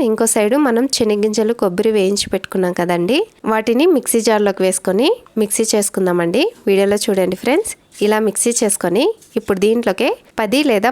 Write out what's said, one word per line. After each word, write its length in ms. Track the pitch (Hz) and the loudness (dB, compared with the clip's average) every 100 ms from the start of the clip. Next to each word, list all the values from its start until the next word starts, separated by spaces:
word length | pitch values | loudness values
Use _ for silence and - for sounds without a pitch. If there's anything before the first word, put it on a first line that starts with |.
| 247 | 0
ఇంకో 200 | 220 226 226 | 0 0 2
సైడ్ 200 | 208 269 294 | 2 2 2
మనం 180 | 226 269 - | 2 0 0
శనగ్గింజలు, 580 | 220 208 214 214 220 233 | 0 0 0 0 -2 0
కొబ్బరి 300 | 202 180 220 214 | -2 0 0 2
వేయించి 300 | 190 202 - | 0 0 -2
పెట్టుకున్నాం 400 | 190 - 196 180 175 | -6 -4 -2 -2 -2
కదండి, 380 | 175 175 175 277 440 _ - | -2 0 0 0 -2 _ -4
వాటిని 340 | 220 220 233 339 294 | -2 0 2 4 2
మిక్సీ 240 | - 233 214 | 0 -2 2
జార్లోకి 340 | 214 202 190 185 | 2 0 0 0
వేసుకొని 420 | 185 - 185 285 494 - - | 0 -2 0 0 0 -6 -4
మిక్సీ 240 | 208 - 220 | -2 -2 0
చేసుకుందామండి. 680 | 214 202 - 185 175 170 196 392 - - | 0 0 -2 0 0 0 0 -2 -4 0
వీడియోలో 280 | 196 196 208 - | 2 2 0 -2
చూడండి 320 | 196 185 185 | 0 0 -2
ఫ్రెండ్స్, 300 | - 302 453 - _ - 208 | -2 -2 -2 -8 _ -4 0
ఇలా 120 | 214 220 | 0 0
మిక్సీ 240 | - 233 240 | -2 -2 0
చేసుకొని 440 | 214 - 180 180 349 453 - 233 | 0 0 -2 0 0 -2 -6 -8
ఇప్పుడు 200 | - 190 208 | -4 0 2
దీంట్లోకి 440 | 233 226 185 254 480 _ - | 0 0 -2 -2 -4 _ -6
పది 200 | 220 262 302 | -2 0 2
లేదా 180 | 214 233 | 2 0